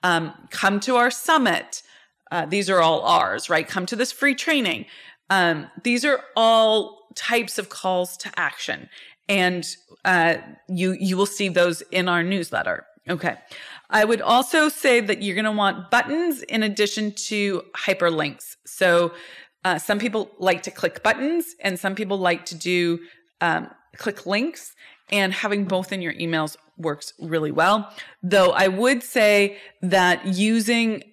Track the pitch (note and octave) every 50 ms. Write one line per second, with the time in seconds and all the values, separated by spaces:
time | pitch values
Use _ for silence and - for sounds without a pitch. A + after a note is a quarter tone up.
0 | - F#3 F3 E3 C3+ C3 - - - - - - - G3 G3+ G3+ G3+ - B3+ A#3+
1 | A#3+ B3 B3+ - - - E4 D#4 C4 G#3 E3+ - - - - - - _ _ _
2 | _ _ _ _ _ _ - F3 D#3+ D3+ E3 G3+ G3+ F3+ G3 F3+ E3 D#3+ D#3+ -
3 | - - E3+ F3+ - F#2+ F#2+ A2+ - - F3 D#3 D#3+ - - F#3+ F3+ F3+ - G#3
4 | B3 - - - - C#4+ C4+ - - - D#4 C#4+ B3 F#3+ D#3 G#2+ - - - -
5 | - - - _ _ _ F#3+ F#3+ F3+ E3+ E3 D#3 - - - - - B3 A#3+ A#3+
6 | A#3 D4 C#4 B3+ - - - - A3+ A3+ A3+ A3 A3 A3 G#3+ A3 G3 - - _
7 | _ _ - - - - A#3 A#3+ A#3 - - - G3+ G3 - - - F#3+ F#3 F3+
8 | F3+ F3+ - - - G3+ - - F3 C#3+ - - - - - - - - - -
9 | - - - _ _ _ G3+ G3 F3+ F3+ F3+ F3+ E3 - - - _ _ - _
10 | _ - F#3 F3 E3 E3+ E3 - - - - _ _ _ F#3 F3 F3+ F#3+ F#3 -
11 | - G3 F#3 F3+ G3+ G3 - - G#3 F#3+ F3 F3+ F3 F3 E3+ E3+ - _ - F#3
12 | F3+ F3+ F3 F3 E3+ F3 G3 G3 E3+ - - - - - F2+ - - _ _ _
13 | _ - F3 D#3 - F3+ A#2+ - _ _ - - - - - - _ _ - G#3+
14 | G#3+ G#3+ A#3 G#3 - - A3+ B3 C4 - - D#4+ D4+ D4+ D4+ - - C#4+ B3 A#3+
15 | A3+ G3+ G#3 - G3 G3+ F3+ F#3 G#3+ G#3+ G#3+ G#3 G3+ G3 F#3 - F#3 - - A#3+
16 | B3 - C#4 D#4+ F4 F4 D4+ B3+ - - - A3+ A3 G#3+ G3+ G#3 G#3+ G#3 - -
17 | G#3+ G#3 G3+ - - - G#3+ G#3 G3+ G3+ G3 F3 - - _ - - - F#3+ F#3
18 | F3 E3+ E3 D#3 D3+ D3 B2+ - - - - _ _ - - - F#3+ F3+ E3+ E3+
19 | F3 E3+ E3+ - - - - - - _ _ _ _ F#3 F3+ F3 - - G#3 G#3
20 | G#3+ B3 G3+ A3 G3+ - - _ F3+ F#3 F3+ F3 - - - - - F3 - -
21 | - G#3+ A3 C4+ B3+ C#4+ E4 E4+ E4 - - _ - G3 F#3 F3+ - G3 F#3+ G3
22 | G#3+ F#3 G3+ G3 F#3 F3+ F3 F3 - - F3+ E3 - F3+ F3+ F3 F3 E3+ E3+ E3+
23 | E3+ - - _ _ _ _ _ - E3+ D#3+ D#3+ - - - _ _ _ _ -
24 | - A3+ G3+ G3+ - F3 G3 G#3 A#3+ E4 E4 - - - - _ - - - _
25 | _ _ - G3+ G3 F#3+ F#3+ - - G#3+ G3+ G3+ G3+ F3+ G3 F#3 F#3 F#3 G3 F#3+
26 | F3+ E3 - - - E3 E3 D#3+ D#3 D3+ - - _ _ _ _ E3+ E3 D3 D3+
27 | - - - _ - D#3+ D#3+ E3 D#3 D3+ C3+ - D#3+ F3+ G#3 A3 G3+ - - -
28 | - - - _ - F3+ F#3 G3+ F#3+ F3+ - - F#3+ G3 F#3 F#3+ A3+ B3 C#4 A#3+
29 | A#3 - - B3+ A3 G#3 G#3 G3+ G3+ G3 G3+ - - - _ _ - F#3 F3 F#3+
30 | F3+ F3+ F3+ - - F#3+ F#3 F3+ G3+ G#3+ A3 A3+ A3 G#3 A#3+ A#3 A#3 A3+ A3 G3
31 | - -